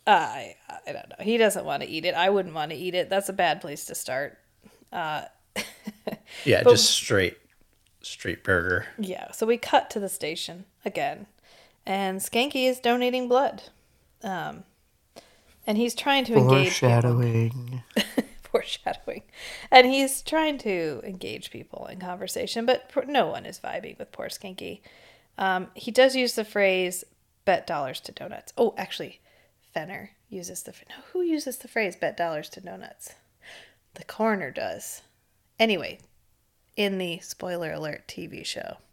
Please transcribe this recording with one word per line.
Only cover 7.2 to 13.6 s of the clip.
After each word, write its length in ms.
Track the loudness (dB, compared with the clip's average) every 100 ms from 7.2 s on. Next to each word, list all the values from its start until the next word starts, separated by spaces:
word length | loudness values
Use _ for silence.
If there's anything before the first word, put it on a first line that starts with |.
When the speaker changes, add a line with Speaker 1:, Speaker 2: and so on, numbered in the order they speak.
| 2 -2 _ _ _ _ _ _
Speaker 2:
straight 420 | -18 -10 -8 -6
burger. 420 | 0 2 2 -2 -2 -8
Speaker 1:
Yeah, 340 | -8 -8 -10
so 140 | -4 0
we 100 | 0
cut 340 | 4 2 2
to 100 | -6
the 80 | -6
station 560 | -6 -6 -6 -8 -12 -18 _
again, 420 | -8 -4 -4 -4 -14 _ _ -20 -20 _ -4
and 340 | -2 -2 -2
Skanky 480 | -2 0 0 2 2
is 100 | 2
donating 480 | 2 2 2 0 2
blood. 340 | 4 4 -2